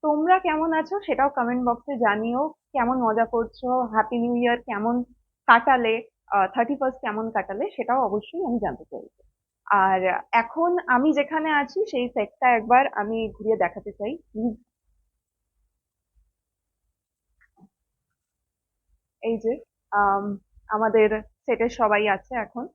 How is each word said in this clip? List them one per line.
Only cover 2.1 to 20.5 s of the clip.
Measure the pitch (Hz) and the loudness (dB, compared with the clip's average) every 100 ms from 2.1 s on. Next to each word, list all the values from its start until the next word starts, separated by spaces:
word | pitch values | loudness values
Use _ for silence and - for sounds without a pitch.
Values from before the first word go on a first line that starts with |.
| 208 226 247 302 | 0 -2 -2 -4
কেমন | - _ 226 233 254 | -6 _ -2 0 2
মজা | 233 214 | 0 2
করছো, | 226 233 226 - 247 254 | 0 0 -4 -6 -2 -2
হ্যাপি | 240 220 220 240 | 0 0 0 0
নিউ | 233 240 | 0 2
ইয়ার | 240 240 | 2 0
কেমন | - 208 220 240 247 _ _ _ - | -2 -4 0 -2 -4 _ _ _ 4
কাটালে, | 233 240 262 233 226 226 _ _ | 4 6 2 2 -2 -6 _ _
আহ, | 202 190 | 0 0
থার্টি | 254 233 | 0 -2
ফার্স্ট | 285 262 262 | 0 -2 -4
কেমন | 233 208 226 | -6 -4 -4
কাটালে, | 220 190 196 370 - | -4 -4 -6 -6 -6
সেটাও | - 254 | -2 0
অবশ্যই | 240 208 - 330 | 2 -2 -6 -6
আমি | 359 240 | -4 -2
জানতে | 196 123 | -2 -6
চাইবো। | - - - _ _ _ _ _ | -12 -16 -16 _ _ _ _ _
আর | - 208 190 190 185 180 - | 0 4 4 2 0 -2 0
এখন | 233 226 - 339 359 294 | 0 0 0 0 0 2
আমি | 247 294 | 2 4
যেখানে | 285 285 311 311 | 2 0 -2 0
আছি | 294 285 - 440 | 0 -2 -4 -4
সেই | 269 247 | -2 -4
সেটটা | 240 208 _ 254 | -4 -6 _ 2
একবার | 233 220 247 269 | 2 4 4 4
আমি | - 208 226 220 | -2 -4 -4 -6
ঘুরিয়ে | - 208 214 | -6 -2 0
দেখাতে | 180 - - | 0 -4 -16
চাই, | 196 208 330 | -10 -10 -10
প্লিজ। | _ 214 233 220 _ _ _ _ _ _ _ _ _ _ _ _ _ _ _ _ _ _ _ _ _ _ _ _ _ _ _ _ _ _ - _ _ _ _ _ _ _ _ _ _ _ _ _ _ _ | _ -6 -4 -6 _ _ _ _ _ _ _ _ _ _ _ _ _ _ _ _ _ _ _ _ _ _ _ _ _ _ _ _ _ _ -20 _ _ _ _ _ _ _ _ _ _ _ _ _ _ _
এই | 226 226 | -4 -2
যে, | 220 269 - _ _ | -2 -4 -8 _ _
আম, | 202 202 196 202 202 _ | 0 2 2 -2 -8 _